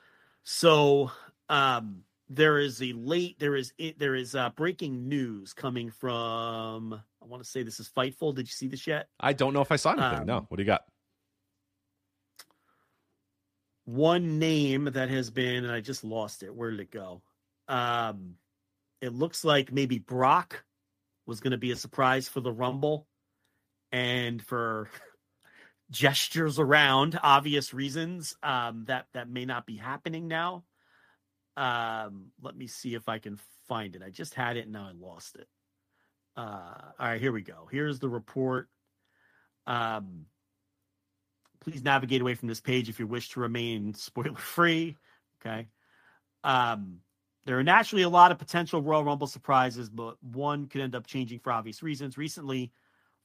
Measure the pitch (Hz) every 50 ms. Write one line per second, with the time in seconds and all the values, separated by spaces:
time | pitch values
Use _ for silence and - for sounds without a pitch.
0 | _ _ _ _ _ _ _ _ _ - - - - 170 156 151 147 143 143 139
1 | 139 127 - - - - _ _ _ - 151 143 139 135 127 117 113 104 98 90
2 | - _ _ _ _ - 131 135 156 156 151 143 143 139 120 113 131 127 123 117
3 | 117 135 165 175 180 180 - - 147 143 139 135 127 - - - 165 160 156 -
4 | 147 139 131 131 127 120 135 135 123 120 - - 156 175 180 - 175 143 131 123
5 | 123 131 147 143 131 117 107 101 95 - - - - 131 123 123 117 113 110 -
6 | - 127 120 117 117 113 113 117 113 117 113 113 113 113 110 113 113 110 110 107
7 | 107 _ _ _ - 117 123 127 123 - - 135 120 - - - 110 - - 131
8 | 127 131 131 - 165 151 139 131 123 117 - - 131 131 135 131 - 160 151 147
9 | - - _ - - 139 143 135 139 135 139 143 139 - 151 143 - 156 - -
10 | 135 123 117 117 - 92 120 113 110 - - 90 98 107 98 - - _ _ _
11 | _ _ _ _ _ _ _ _ _ _ _ _ _ _ _ _ _ _ _ _
12 | _ _ _ _ _ _ _ - - _ _ _ _ _ _ _ _ _ _ _
13 | _ _ _ _ _ _ _ _ _ _ _ _ _ _ _ _ _ 120 117 131
14 | 151 160 175 180 175 165 156 156 160 160 160 151 143 139 135 135 147 143 131 135
15 | 131 127 135 131 127 113 110 131 127 123 123 123 123 120 120 117 104 - 131 -
16 | - 110 113 113 107 101 - - 95 95 - 117 117 113 113 101 95 - - 107
17 | 95 92 90 90 _ _ _ _ _ _ _ _ _ - 135 123 120 120 117 120
18 | 117 110 107 98 92 90 87 - _ _ _ _ _ _ _ _ _ _ _ _
19 | 127 123 120 123 156 170 - - - 160 147 139 135 - 131 139 139 123 131 120
20 | - - 127 127 131 135 156 180 175 - - - - _ _ _ _ _ _ _
21 | _ _ _ _ _ - 117 110 - 135 127 113 123 123 120 117 - 120 - -
22 | 135 127 131 135 131 - - 139 123 127 113 113 127 127 131 135 147 147 151 147
23 | - _ _ _ _ _ _ _ _ _ _ _ _ _ _ _ _ _ - 123
24 | 123 123 123 123 120 120 120 113 - - 127 120 117 113 110 110 107 - - -
25 | - - _ _ _ _ _ _ _ _ _ - - - _ _ _ - 127 -
26 | 139 139 139 - - - - 165 165 151 135 156 151 131 147 151 147 135 131 135
27 | 143 165 165 180 - 147 139 143 143 151 147 143 131 - 127 131 139 139 131 165
28 | 160 170 180 175 151 - - - - 147 131 123 120 117 113 113 110 120 131 127
29 | - _ - 123 120 120 120 127 127 131 123 120 - - 113 104 110 127 139 147
30 | - 190 160 160 170 165 160 160 170 180 185 175 175 _ _ _ _ _ _ _
31 | _ _ _ _ _ _ _ _ _ _ _ 139 135 127 120 120 117 113 113 110
32 | 110 104 98 98 92 - - _ 131 131 - - 131 117 - - - 127 117 117
33 | - - 110 110 - 104 104 104 - - _ _ _ - 123 113 107 98 90 92
34 | 92 95 92 - - 156 - 131 123 120 120 120 113 110 107 104 98 95 90 85
35 | 90 90 85 85 - - - - - - _ _ _ _ _ _ _ _ _ _
36 | _ _ _ _ _ _ _ 127 117 107 101 95 87 - - - - - - -
37 | 131 117 117 113 120 135 117 110 92 - - - - - 127 139 151 151 143 127
38 | 139 131 120 117 104 - - 135 131 131 127 131 - - _ _ _ _ _ _
39 | _ _ _ _ _ _ _ _ _ _ _ _ _ - 123 120 113 113 110 107
40 | 101 92 90 82 78 - _ _ _ _ _ _ _ _ _ _ _ _ _ _
41 | _ _ _ _ _ _ _ _ _ _ _ _ - 160 156 139 120 143 139 135
42 | 131 120 135 127 123 123 120 - - 113 113 - - 131 127 127 123 113 110 -
43 | 117 107 120 120 117 - - 127 123 117 117 120 117 117 113 107 104 107 107 -
44 | - - - 120 120 151 123 - - - - 170 170 170 165 160 165 165 147 -
45 | _ _ _ _ _ _ _ _ - 113 110 110 113 110 _ _ _ _ _ _
46 | _ _ _ _ _ _ _ _ - 143 131 127 123 117 113 107 101 95 90 87
47 | _ _ _ _ _ _ _ _ _ 135 127 127 135 165 185 226 226 - 214 196
48 | 180 175 170 175 175 180 175 - - - - 170 175 160 - 160 139 156 156 156
49 | 147 147 147 139 143 135 - 131 - - 135 127 127 127 113 123 120 107 107 117
50 | 117 113 - - - 123 117 131 143 147 147 147 143 131 - 139 135 127 123 123
51 | 117 - - 135 127 113 120 117 - 131 120 113 107 113 107 - 165 160 147 -
52 | 143 135 131 143 151 156 - 175 147 135 131 131 127 120 - _ _ _ _ _
53 | _ _ _ _